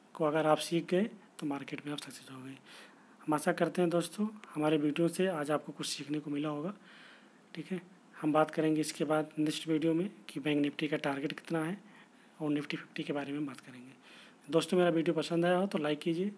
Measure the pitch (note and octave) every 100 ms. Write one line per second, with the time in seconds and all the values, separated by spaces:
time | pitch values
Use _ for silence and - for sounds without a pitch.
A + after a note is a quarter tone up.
0 | - - D#3 D#3 D3+ D3+ - E3+ - F3+
1 | A3+ - - - D3+ C#3+ C3+ C#3+ D3 D3
2 | - - - C3 C3 C3+ - - - -
3 | - - - G#3 F#3 E3+ E3 F3+ F3 E3+
4 | E3+ - G#3+ - - D3+ D3+ D#3 D3 D3
5 | E3 E3+ F#3+ D#3+ D3 D3 D3+ D3 D3 -
6 | C#3 D3+ D3 D3 D3+ D3 E3+ G#3 - -
7 | - - - - - E3+ D3 F#3 - -
8 | - - D#3 D3+ D#3 - D#3 D#3 D3+ -
9 | D3+ D#3 D3+ - D3+ D3+ D#3+ D#3 E3 E3
10 | G3 - - D3 D3+ D3 C#3+ - D3+ D3+
11 | C#3+ C#3 D3 - - E3 D#3+ G3+ - -
12 | - - - - D3+ D3 C#3+ D#3 - -
13 | D3+ C#3+ C#3 D3 C#3+ B2+ C#3 B2+ B2+ C#3+
14 | - - - - - D#3+ D#3 F3+ F3 E3
15 | D#3+ D#3 D3 E3+ F3 F3+ G3 E3+ D3 D3
16 | F3 E3 G3+